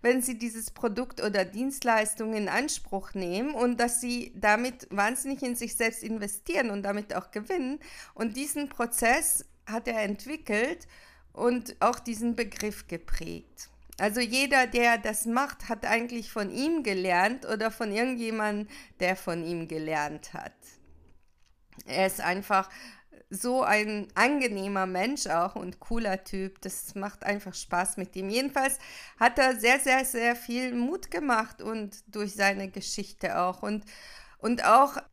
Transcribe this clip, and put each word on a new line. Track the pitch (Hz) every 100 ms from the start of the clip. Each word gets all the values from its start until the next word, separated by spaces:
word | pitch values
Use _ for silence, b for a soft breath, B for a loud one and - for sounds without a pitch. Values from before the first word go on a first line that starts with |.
wenn | 240 254
sie | 254 226
dieses | 233 226 214
Produkt | - 233 208 254 -
oder | 214 202 180
Dienstleistung | 196 269 269 240 220 214 - 220
in | 220 202
Anspruch | 208 294 - - 196 -
nehmen | 196 180 185 269
und | 277 247 240
dass | 240 240
sie | 247 240 240 -
damit | 208 214 247 247 -
wahnsinnig | 202 208 254 269 277
in | 254 240
sich | 233 -
selbst | 226 226
investieren | 214 226 202 - - 339 240
und | 202
damit | 202 202 202 -
auch | -
gewinnen. | 214 214 370 254 294 B B B
Und | - 233 220
diesen | 285 294 285
Prozess | - 233 - 233 277 311 - - - -
hat | 226 233
er | 226
entwickelt | 202 202 254 311 - 208 254 339 - B B B B
und | - 240 247 247 -
auch | 214 247
diesen | - 214 233 226
Begriff | 208 - 214 202 -
geprägt. | 165 - - 165 165 - - - - - -
Also | 202 220
jeder, | 233 254 277 269 247
der | 240 240 233
das | 220 214 226
macht, | 233 277 - -
hat | 220 -
eigentlich | 226 240 240 214
von | 220 196
ihm | 226 294 330
gelernt | 233 190 185 175 202 254 -
oder | 214 220
von | - 220
irgendjemandem, | 202 254 247 226 220 214 208 208 B B -
der | 180 190
von | - 170 165
ihm | 170 165
gelernt | 160 156 156 147 151 -
hat. | - - _ - - - - - - _ _ _ _ _ - -
Er | 135 190
ist | 190
einfach | 165 185 - 196 190 B B B B - -
so | 190 247 254
ein | - 214 214 208 208
angenehmer | - 240 294 247 202 196 196 185
Mensch | 180 220 285 196
auch | 165 180 220
und | 180 -
cooler | - 233 220 190 -
Typ. | 190 190 190
Das | 190 - - 196
macht | 202 -
einfach | - 202 190
Spaß | - - 175 185 -
mit | 190 185
ihm. | 190
Jedenfalls | 226 277 277 269 254 B B B -
hat | 240 262
er | 262 240
sehr, | 226 269
sehr, | 269 262
sehr | 262 240 233 240
viel | - 240 254 240
Mut | 247 370 -
gemacht | 339 294 226 233 -
und | - 220 202 - -
durch | 214 208 208
seine | 196 196 190
Geschichte | 196 - - 190 - 180 -
auch. | 180 180
Und, | 208 214 - B B B B B
und | 220 240 -
auch | 233 277 277 -